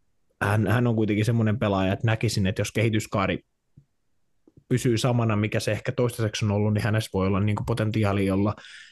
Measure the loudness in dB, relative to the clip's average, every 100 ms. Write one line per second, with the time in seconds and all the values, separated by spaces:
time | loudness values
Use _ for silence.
0 | _ _ _ -4 0 2 2 2 2 2
1 | 0 2 2 2 2 0 0 2 2 0
2 | 0 0 0 0 0 -2 -4 0 0 0
3 | -2 -2 0 -2 -6 _ _ -20 _ _
4 | _ _ _ _ _ -16 -2 0 2 0
5 | 2 2 2 0 0 -2 -2 -4 -4 -2
6 | -2 0 -4 -2 -2 0 0 0 0 -2
7 | -2 -2 0 0 0 -2 -2 -2 -2 0
8 | 0 0 0 0 0 -4 -12 -20 -20